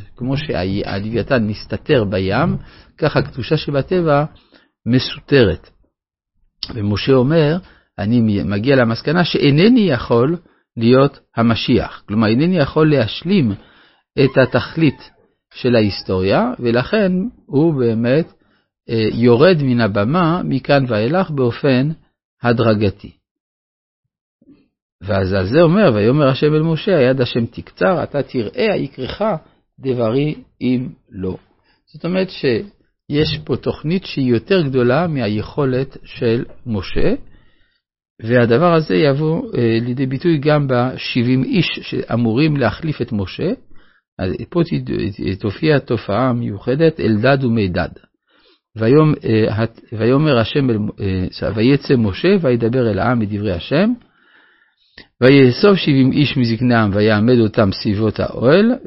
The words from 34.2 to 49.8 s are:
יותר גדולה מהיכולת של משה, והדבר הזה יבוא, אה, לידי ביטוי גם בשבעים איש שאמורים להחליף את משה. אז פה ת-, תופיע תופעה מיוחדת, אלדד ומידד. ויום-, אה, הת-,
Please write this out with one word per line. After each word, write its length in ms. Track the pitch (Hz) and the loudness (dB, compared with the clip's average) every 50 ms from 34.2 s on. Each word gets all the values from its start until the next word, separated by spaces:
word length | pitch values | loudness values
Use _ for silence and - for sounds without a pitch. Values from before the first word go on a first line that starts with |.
| 135 127 | 0 0
יותר 300 | 120 110 - - 196 185 | 0 0 0 0 0 0
גדולה 460 | 156 135 127 131 120 120 127 151 180 | 0 0 0 0 2 2 2 0 0
מהיכולת 920 | 170 151 135 117 107 107 107 101 - - - 143 131 127 127 139 - - - - | -2 -2 -4 -2 -2 -4 -4 -6 -6 -4 -4 -2 -2 -2 -2 -4 -6 -10 -20 -20
של 420 | - - - 135 113 113 123 - - - - - | -16 -8 -4 -2 0 0 -2 -4 -8 -14 -14 -8
משה, 480 | 127 110 98 90 - - - - 165 247 - - - - - _ _ _ _ _ _ _ _ _ _ _ _ _ _ _ - 110 | -6 -6 -6 -4 -2 0 2 2 2 2 -2 -6 -12 -20 -20 _ _ _ _ _ _ _ _ _ _ _ _ _ _ _ -10 -2
והדבר 500 | 110 123 123 120 113 117 123 175 175 170 | 0 2 2 4 4 2 4 4 4 2
הזה 220 | 160 156 - 185 | 2 0 0 0
יבוא, 460 | 180 160 143 135 143 156 156 160 175 277 220 - | 2 2 2 2 0 0 -2 -2 -4 -6 -6 -2
אה, 200 | 127 120 113 113 113 | 0 0 2 0 0
לידי 240 | 117 123 123 131 135 | -2 -4 -4 -4 -4
ביטוי 320 | 131 135 131 - 175 165 | -4 -4 -2 0 0 0
גם 300 | 143 135 151 151 147 143 | 2 2 2 2 2 2
בשבעים 760 | 135 127 120 120 127 131 139 - - - 131 117 123 131 131 - | 0 0 0 0 -2 -4 -8 -8 -4 -2 0 0 2 2 0 0
איש 360 | - 269 190 - - - - | 0 0 -2 -2 -2 -4 -10
שאמורים 760 | - - - 123 - - - 117 120 113 110 131 156 160 147 | -10 -8 -8 -8 -6 -4 -2 -2 0 0 0 0 0 0 0
להחליף 440 | 139 120 107 - - - 156 143 - | 0 0 -2 -2 -4 -6 -6 -6 -6
את 100 | 123 - | -6 -6
משה. 380 | 113 101 98 - - - - 175 254 - - - - - _ _ _ _ _ _ _ - | -4 -6 -6 -6 -6 -6 -4 -4 -6 -6 -10 -18 -20 -20 _ _ _ _ _ _ _ -6
אז 120 | 95 92 - - 120 - | -6 -4 -4 -6 -8 -4
פה 140 | - 175 160 | -2 -2 -2
ת-, 760 | - 151 139 127 131 - 104 107 101 104 - - 87 95 95 | -2 -2 -6 -4 -4 -4 -4 -4 -6 -6 -6 -6 -6 -4 -4
תופיע 400 | - 104 - - 160 156 151 135 | -4 -6 -4 -2 0 0 0 0
תופעה 540 | - - 127 104 - - 98 110 131 131 120 | 0 -2 -6 -4 -4 -4 -2 -2 0 0 -2
מיוחדת, 680 | 120 117 117 104 98 - 120 131 147 165 160 - - | -2 -4 -6 -8 -6 -4 -4 0 2 2 2 2 0
אלדד 440 | - 113 110 104 113 131 143 135 131 | 0 0 0 2 2 2 2 2 0
ומידד. 460 | 120 117 117 101 92 82 85 82 - - - _ _ _ _ _ _ _ _ _ _ _ _ _ _ - | 0 0 0 0 0 -2 -4 -4 -6 -8 -16 _ _ _ _ _ _ _ _ _ _ _ _ _ _ -6
ויום-, 380 | 107 110 113 139 156 156 151 151 - - | -2 2 4 4 4 4 4 0 -2 -2
אה, 400 | - 113 110 110 110 110 104 113 | 0 0 2 0 0 -2 -2 -4
הת-, 180 | - - - | -6 -8 -12